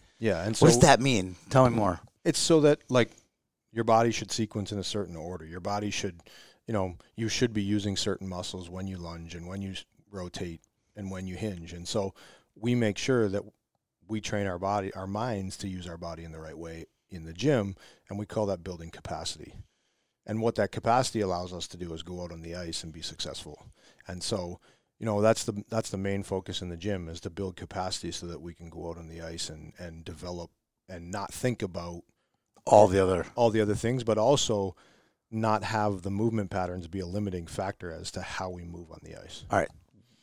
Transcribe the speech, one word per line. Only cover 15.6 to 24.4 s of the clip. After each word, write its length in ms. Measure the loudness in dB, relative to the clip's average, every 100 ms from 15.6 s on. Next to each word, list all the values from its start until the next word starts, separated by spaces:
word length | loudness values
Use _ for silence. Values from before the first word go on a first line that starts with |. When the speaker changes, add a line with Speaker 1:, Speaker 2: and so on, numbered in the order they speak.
| -8
Speaker 1:
use 180 | -6 -8
our 100 | -10
body 260 | -10 -10
in 80 | -12
the 80 | -12
right 160 | -12 -12
way 300 | -12 -12 -16 _ _
in 140 | -14
the 80 | -12
gym, 420 | -2 2 2 2 -6 -16 -20 -10
and 100 | -8
we 80 | -4
call 200 | -2 0
that 180 | -2
building 260 | -4 -10 -12
capacity. 640 | -12 -10 -8 -8 -10 -14 -18 -20 _ _ _ _ _ -8
And 140 | -2
what 140 | 0 2
that 160 | 0
capacity 480 | 0 2 4 2 0
allows 320 | 0 -2 -4
us 140 | -10 -10
to 80 | -10
do 160 | -8
is 80 | -8
go 200 | -10 -10
out 100 | -10
on 100 | -10
the 120 | -10 -10
ice 260 | -8 -8
and 80 | -10
be 80 | -10
successful. 640 | -10 -8 -8 -10 -12 -16 -20 -20 _ _ -12
And 160 | -8
so 380 | -2 -2